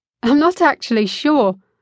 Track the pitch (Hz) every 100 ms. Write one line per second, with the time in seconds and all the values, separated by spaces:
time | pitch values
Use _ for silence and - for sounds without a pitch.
0 | _ _ - 285 330 359 320 - - 220
1 | 202 - 285 294 196 190 _ _